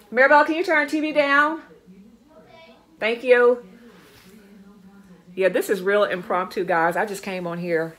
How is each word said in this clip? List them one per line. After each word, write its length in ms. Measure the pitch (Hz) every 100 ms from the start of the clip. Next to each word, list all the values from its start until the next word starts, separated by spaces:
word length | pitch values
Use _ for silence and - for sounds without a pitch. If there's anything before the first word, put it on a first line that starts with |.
| -
Maribel, 340 | 226 277 294 302
can 80 |
you 100 | 320
turn 240 | 359 311 285
T 120 | 311
V 120 | 302
down? 500 | 294 277 277 294 320 - - _ - - _ _ - - - - - _ -
Thank 260 | 214 233
you. 400 | 247 247 240 247 - - - - - - 185 220 196 - - - - - - - -
Yeah, 140 | - 185
this 220 | 190 -
is 100 | 202
real 240 | 185 208
impromptu, 600 | 202 180 180 185 185 -
guys. 300 | 180 170 165 175
I 100 | 214
just 160 | 190
came 240 | - 185 175
on 120 | 170
here 380 | 175 160 165